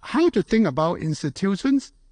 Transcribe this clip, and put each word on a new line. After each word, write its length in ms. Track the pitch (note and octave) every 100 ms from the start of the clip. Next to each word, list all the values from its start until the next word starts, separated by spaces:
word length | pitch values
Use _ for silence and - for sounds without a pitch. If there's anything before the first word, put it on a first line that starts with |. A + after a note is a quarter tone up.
how 280 | - C4 E4+
to 140 | A3+
think 240 | - A3+ G3
about 320 | C3 D#3+ F3
institutions 960 | D#3+ D3+ D3+ - G3 G3+ C4+ C#4 - _ _